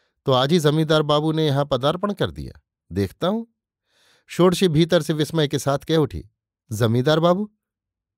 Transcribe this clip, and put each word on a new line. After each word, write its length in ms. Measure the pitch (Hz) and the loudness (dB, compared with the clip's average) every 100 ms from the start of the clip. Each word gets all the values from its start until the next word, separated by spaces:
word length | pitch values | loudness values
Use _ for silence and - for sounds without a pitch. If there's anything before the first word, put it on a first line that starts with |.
| _ _ - | _ _ 0
"तो 60 | |
आज 200 | 127 139 | 0 2
ही 60 | 175 | 2
जमींदार 440 | 147 156 156 156 | 2 0 2 0
बाबू 300 | 147 147 156 | 2 0 0
ने 140 | 156 156 | -2 0
यहां 180 | 139 | 0
पदार्पण 480 | 143 131 143 180 202 | -2 -2 -2 -2 -4
कर 180 | 202 120 | -4 -6
दिया, 300 | 76 65 - _ _ _ | -6 -14 -16 _ _ _
देखता 360 | 87 98 - 170 | -4 -4 -4 -4
हूं।" 160 | 220 233 _ _ _ _ _ _ _ _ | -4 -8 _ _ _ _ _ _ _ _
षोडशी 400 | - 180 175 190 | 2 2 4 2
भीतर 340 | 151 165 180 | 2 2 2
से 100 | 151 | 0
विस्मय 360 | 156 147 160 147 | -2 -2 -2 -2
के 100 | 143 | -2
साथ 200 | 139 139 | -2 -4
कह 180 | - 160 | 0 0
उठी, 340 | 139 82 - _ _ _ _ | 0 -6 -16 _ _ _ _
"जमींदार 480 | 104 117 120 131 160 | -2 0 2 2 2
बाबू? 320 | 170 180 208 _ _ _ _ _ _ | 2 0 -4 _ _ _ _ _ _